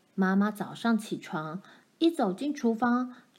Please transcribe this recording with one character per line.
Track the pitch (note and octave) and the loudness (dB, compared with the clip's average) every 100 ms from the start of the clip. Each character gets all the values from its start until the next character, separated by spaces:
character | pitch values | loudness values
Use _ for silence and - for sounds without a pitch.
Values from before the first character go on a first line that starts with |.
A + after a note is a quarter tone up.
| _ - | _ 0
妈 | F#3+ G3 | 2 4
妈 | G#3 | 2
早 | G#3 - | 0 -8
上 | - A#3 A3+ | -4 0 0
起 | - E3 | 0 -8
床， | - E3 D#3 F3+ - - _ _ | -6 -6 -6 -10 -14 -20 _ _
一 | E4 | 0
走 | E4 G#3 | 2 0
进 | F#3 C#4+ | 0 -4
厨 | D4 A#3 | 0 0
房， | A3+ A#3+ B3 B3+ - _ | 2 2 0 -2 -10 _